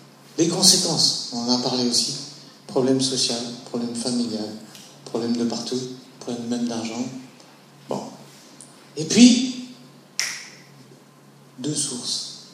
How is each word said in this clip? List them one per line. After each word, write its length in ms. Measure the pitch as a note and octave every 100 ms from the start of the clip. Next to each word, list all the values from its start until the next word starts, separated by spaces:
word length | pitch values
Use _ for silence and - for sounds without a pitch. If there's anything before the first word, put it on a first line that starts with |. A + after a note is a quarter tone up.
| - - - -
Les 120 | E3+
conséquences, 840 | F#3+ G3 - E3+ C#3+ - - -
on 60 | A#2+
en 200 | A#2+ B2
a 0 |
parlé 300 | C3 B2+ A#2+
aussi. 260 | A#2+ - - - - - - -
Problème 340 | C#3 B2+ C3
social, 400 | B2+ B2 - A#2 A#2+ A#2+ -
problème 280 | A#2+ A#2
familial, 540 | A#2 B2+ A#2+ A2 G#2+ G#2 - - - - - -
problème 300 | A#2 A#2 A#2+
de 80 |
partout, 360 | A#2 A2 - B2+ B2+ - - -
problème 280 | - A#2 A#2
même 180 | A#2+ A#2
d'argent. 380 | A2+ A2 A#2 C3+ - - - - - - - -
Bon. 140 | - - - - - - - - - - D3
Et 80 |
puis, 640 | D#3 G#3+ B3 A3 - - - - - - - - - - - - - - - - - - - - - -
deux 160 | C3+
sources 540 | D3+ - B2 - - - - -